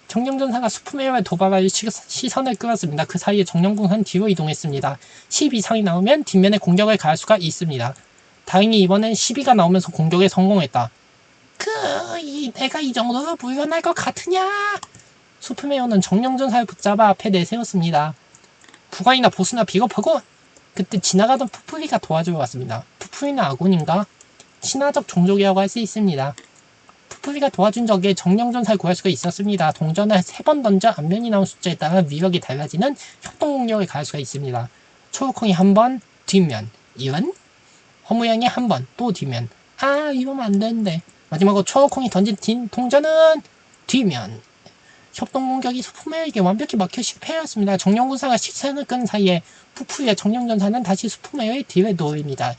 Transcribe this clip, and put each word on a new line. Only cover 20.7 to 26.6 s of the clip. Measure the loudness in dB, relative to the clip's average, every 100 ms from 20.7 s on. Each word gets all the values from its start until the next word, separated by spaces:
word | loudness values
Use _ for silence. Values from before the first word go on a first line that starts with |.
그때 | -6 -2 -2
지나가던 | 2 4 4 2 0
푸푸리가 | -8 -12 -8 -4 -4
도와주러 | 0 -2 0 -2
왔습니다. | -4 -6 -8 -10 -12 -20
푸푸리는 | -16 -6 -4 0
아군인가? | -2 2 2 2 2 -2 -2 _ _ _ -20 _
신화적 | -8 -2 0 0 -2
종족이라고 | 2 2 4 4 2
할 | 0
수 | -2
있습니다. | -6 0 0 0 -4 -8 -18 _